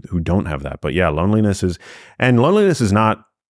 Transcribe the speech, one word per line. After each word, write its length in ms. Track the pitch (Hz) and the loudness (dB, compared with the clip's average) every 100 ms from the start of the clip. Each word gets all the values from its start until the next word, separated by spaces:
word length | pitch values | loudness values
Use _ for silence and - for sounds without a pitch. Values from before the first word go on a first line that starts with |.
| - | -6
who 120 | 87 | -6
don't 240 | 82 95 | -2 -2
have 180 | 85 71 | -2 -6
that. 180 | 69 67 | -8 -8
But 140 | 76 | -4
yeah, 140 | 80 87 | -2 0
loneliness 560 | 76 95 110 107 95 | 0 0 2 0 0
is, 120 | 92 85 - - - - | -4 -6 -12 -20 -20 -4
and 200 | 127 120 | 0 2
loneliness 400 | 139 208 196 156 | 4 2 2 0
is 120 | 107 | 0
not 340 | 104 110 - _ _ | 2 2 0 _ _